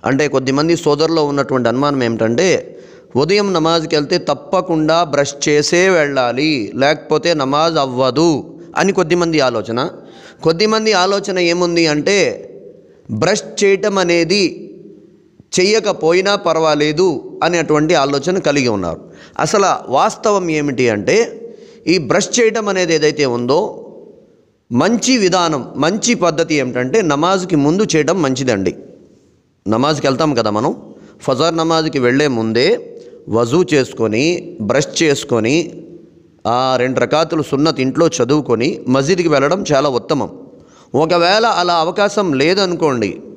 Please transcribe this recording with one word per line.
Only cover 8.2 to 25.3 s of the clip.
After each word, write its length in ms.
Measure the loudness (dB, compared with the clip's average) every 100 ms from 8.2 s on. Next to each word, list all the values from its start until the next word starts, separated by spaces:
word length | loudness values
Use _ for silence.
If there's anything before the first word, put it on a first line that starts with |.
| 2 2 -4 -16 -10 -2
అని 160 | 0
కొద్దిమంది 480 | 0 0 0 0 2
ఆలోచన. 480 | 0 0 -4 -2 -4 -6 -20 -20 -20 -4
కొద్దిమంది 500 | -2 0 2 2 2
ఆలోచన 460 | 2 2 0 -2 0
ఏముంది 480 | 0 2 0 2 2
అంటే, 580 | 2 0 2 0 -2 -12 -18 -20 -20 -20 -20 -10
బ్రష్ 540 | -2 0 0 -4 -2
చేయటం 340 | 2 2 0 0
అనేది 680 | 2 2 2 0 0 -4 -16 -20 -20 -20 -20 _ _ _ _ 0
చెయ్యకపోయినా 720 | 2 2 0 -2 2 2 2
పర్వాలేదు 1080 | 0 0 0 2 2 0 2 0 0 -8 -4
అనేటువంటి 500 | 0 0 2 2 2
ఆలోచన 440 | 2 2 0 -2 -2
కలిగి 300 | 0 0 0
ఉన్నారు. 320 | 0 -2 -6 -12 -20 -16 -6
అసలు 520 | -2 2 2 0 -2
వాస్తవం 580 | 0 0 0 -2 0 0
ఏమిటి 400 | -2 -2 0 2
అంటే, 540 | 2 2 2 0 -4 -16 -18 -20 -12 -2
ఈ 120 | 0
బ్రష్ 420 | 2 -2 0 2
చేయటం 280 | 2 0 -2
అనేది 260 | -2 0
ఏదైతే 320 | 2 0 0 -2
ఉందో, 580 | 0 0 0 0 -8 -18 -20 -20 -20 -20 _ _ _ _
మంచి 460 | 0 0 0 0 2
విధానం, 500 | 2